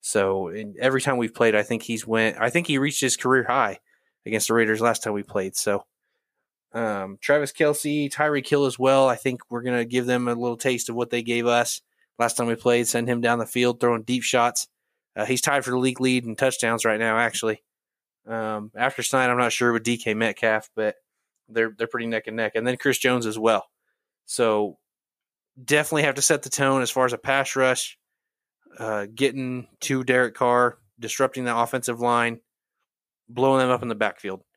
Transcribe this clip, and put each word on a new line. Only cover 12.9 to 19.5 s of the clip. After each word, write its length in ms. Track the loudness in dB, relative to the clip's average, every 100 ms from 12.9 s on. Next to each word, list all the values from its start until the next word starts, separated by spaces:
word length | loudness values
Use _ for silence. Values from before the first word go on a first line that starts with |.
| 0 0
him 140 | 0
down 180 | 2 0
the 60 | 0
field, 340 | 0 0 2
throwing 240 | 0 0
deep 200 | -2 -2
shots. 440 | 0 2 2 0 -8 _ _ _ _ -6
Uh, 100 | -2
he's 160 | 0
tied 220 | 2 0
for 80 | 0
the 60 | 0
league 240 | 0 0
lead 240 | 0 0 -2
in 100 | -2
touchdowns 480 | 0 0 -2 0
right 160 | 0 0
now, 180 | 0 2
actually. 460 | 0 0 -4 -4 _ _ _ _ _ _ -10
Um, 440 | -6 -6 -6 -8 -4
after 260 | -4 -2
Stein, 280 | -2 0 2
I'm 80 | 2
not 160 | 0